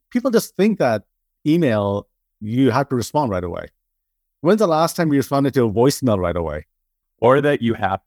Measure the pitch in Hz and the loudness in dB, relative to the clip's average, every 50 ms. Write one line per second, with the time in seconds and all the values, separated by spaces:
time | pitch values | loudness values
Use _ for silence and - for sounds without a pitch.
0 | _ _ - 247 233 269 220 220 - - _ - 190 226 196 - 156 123 110 104 | _ _ -6 -4 -2 0 0 0 -2 -2 _ 0 0 0 2 0 0 0 0 -2
1 | - _ _ _ _ _ _ _ _ 147 156 175 165 131 110 107 101 101 101 101 | -6 _ _ _ _ _ _ _ _ 0 2 2 2 2 0 0 0 0 -2 -4
2 | - _ _ _ _ _ _ _ 107 104 113 127 135 127 110 135 143 - 135 120 | -6 _ _ _ _ _ _ _ -10 -6 0 2 2 2 2 0 -2 -2 -4 -6
3 | 104 - - 147 147 117 95 90 90 87 85 85 82 80 _ _ _ _ _ _ | -6 -4 -4 -4 -4 -2 -4 -4 -6 -6 -8 -10 -12 -14 _ _ _ _ _ _
4 | _ _ _ _ _ _ _ _ - 160 208 208 214 175 160 156 165 160 - - | _ _ _ _ _ _ _ _ 0 0 2 2 2 0 2 0 0 0 -2 -2
5 | 170 156 143 139 123 - 143 139 139 139 117 131 120 113 92 113 123 139 139 - | 0 0 2 0 0 0 -2 0 0 0 2 2 0 2 2 2 2 2 2 0
6 | 135 123 104 95 90 87 82 87 82 78 76 76 - _ _ _ _ _ _ _ | 0 0 0 0 0 -2 -4 -4 -6 -6 -8 -10 -12 _ _ _ _ _ _ _
7 | _ _ _ _ 113 120 131 143 139 147 143 123 117 117 110 - 107 95 95 95 | _ _ _ _ 2 4 4 4 2 0 -2 0 -2 -4 -2 -2 -2 -4 -4 -4
8 | - | -6